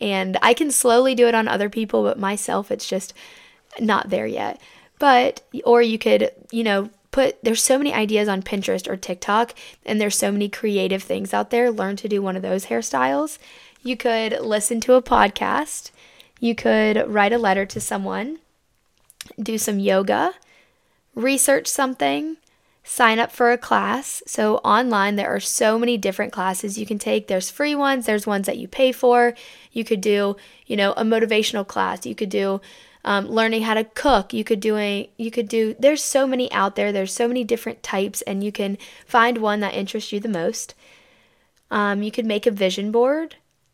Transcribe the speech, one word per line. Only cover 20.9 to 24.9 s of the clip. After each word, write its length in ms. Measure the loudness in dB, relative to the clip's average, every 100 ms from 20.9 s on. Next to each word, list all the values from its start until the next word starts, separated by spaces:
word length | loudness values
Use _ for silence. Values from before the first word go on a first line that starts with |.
| _ _ -4
research 520 | 0 2 4 2 0
something, 680 | -2 -2 0 -2 -2 -4 -10 _ _ _ _
sign 340 | -10 2 2 2
up 140 | -2
for 200 | 2 2
a 60 | 2
class. 640 | 0 0 0 -4 -6 -12 -8
So 300 | -2 0 2
online, 580 | 2 2 2